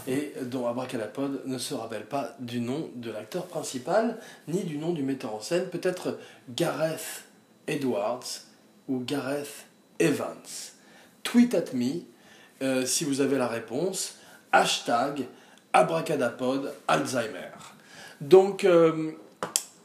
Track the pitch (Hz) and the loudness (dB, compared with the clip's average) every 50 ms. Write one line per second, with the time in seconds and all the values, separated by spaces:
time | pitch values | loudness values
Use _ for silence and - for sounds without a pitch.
0 | - 131 127 143 151 147 - 131 131 120 135 131 120 120 117 127 127 120 - 113 | -6 -4 -4 -2 -4 -4 -6 -8 -8 -6 -4 -2 -2 -2 -2 -2 -4 -4 -4 -6
1 | 107 104 - 135 139 139 139 - - 135 131 123 - - - 113 113 110 113 104 | -6 -6 -4 -4 -4 -4 -4 -4 -6 -6 -6 -4 -4 -6 -6 -6 -6 -6 -8 -8
2 | 101 - 143 131 117 - - - 127 117 120 120 120 117 135 156 156 - - 123 | -8 -6 -4 -4 -4 -6 -8 -10 -10 -6 -4 -2 -2 -2 -2 -4 -4 -6 -8 -10
3 | 117 117 104 107 110 - - 180 - - - 156 135 - - 123 - 165 180 220 | -8 -8 -8 -8 -8 -6 -6 -6 -6 -6 -6 -8 -6 -6 -8 -6 -2 2 2 2
4 | 240 233 226 - - - - - - 147 160 202 190 165 147 147 160 170 175 147 | 2 2 -2 -6 -10 -16 -20 -14 -6 -4 -2 -2 -2 -2 -4 -4 -2 -2 -2 0
5 | 135 135 135 - - 113 107 107 - - 170 185 190 180 - 160 - 185 180 - | 0 -2 -2 -4 -4 -6 -8 -8 -4 -2 0 0 0 -2 -4 -4 -2 -2 -2 -2
6 | - 139 - - - - - - - - 120 - 131 120 - 139 160 160 156 151 | -4 -6 -6 -6 -10 -16 -20 -20 -18 -8 -2 -2 0 0 0 0 -2 -2 -2 -4
7 | - - - - - - - - - _ _ _ _ - 151 147 135 123 110 101 | -8 -10 -12 -12 -14 -18 -20 -20 -20 _ _ _ _ -6 -4 -2 0 0 0 0
8 | 104 113 123 127 123 - - - - - - - - - - - _ - 131 127 | 0 -2 -2 -4 -6 -10 -12 -12 -14 -18 -20 -20 -20 -20 -20 -14 _ -4 -4 -4
9 | 123 120 143 139 123 135 143 143 143 - - - - - - _ _ _ _ - | -2 -2 -4 -4 -2 -4 -4 -4 -6 -8 -12 -16 -18 -20 -20 _ _ _ _ 2
10 | 165 175 170 - - - - - - - - - - - - - - - - - | 2 2 2 2 -2 -6 -8 -12 -14 -14 -14 -12 -14 -14 -16 -20 -20 -20 -20 -20
11 | - - - - - - - 240 240 240 - 170 165 - - 123 120 127 156 175 | -20 -20 -16 -12 -6 2 6 6 6 6 4 2 0 0 -2 -2 -2 -2 -2 -4
12 | - - - - - - - - - - - - 135 135 131 131 127 127 - - | -8 -12 -16 -20 -20 -20 -20 -20 -20 -20 -10 -6 -2 0 0 0 0 0 0 0
13 | 165 143 135 131 139 127 139 135 123 117 117 117 - - 113 143 175 196 190 - | 0 0 0 2 2 2 2 2 0 0 -2 -4 -6 -6 -4 -2 -2 -2 -2 -4
14 | - - - - - - - - - - - 220 - - - - - - 120 117 | -6 -6 -8 -14 -20 -20 -20 -20 0 4 6 6 6 4 2 -2 0 0 0 2
15 | 131 147 147 139 123 - - - - - - - - _ - 151 165 175 165 160 | 2 0 -2 -4 -6 -8 -10 -18 -20 -20 -20 -20 -4 _ 6 6 6 6 2 0
16 | 151 - 160 135 123 117 113 - 127 127 135 139 139 123 - - - - 160 156 | 0 0 0 0 0 -2 -2 -2 -2 0 0 -2 -4 -6 -10 -6 0 2 2 2
17 | 139 120 127 123 110 107 92 87 82 - - - - - - - - - - - | 2 0 -2 -2 -2 -4 -6 -10 -12 -14 -14 -16 -18 -20 -20 -20 -20 -20 -20 -20
18 | - - - - 151 139 175 190 190 202 196 196 202 190 175 170 165 160 156 160 | -18 -18 -16 -12 6 10 10 10 10 8 4 2 6 6 8 8 8 8 6 2
19 | 156 156 - - - - - - - - - - - - - - - | -2 -4 -6 -10 -14 -20 -12 -10 -4 -2 -2 -2 -2 -6 -16 -20 -20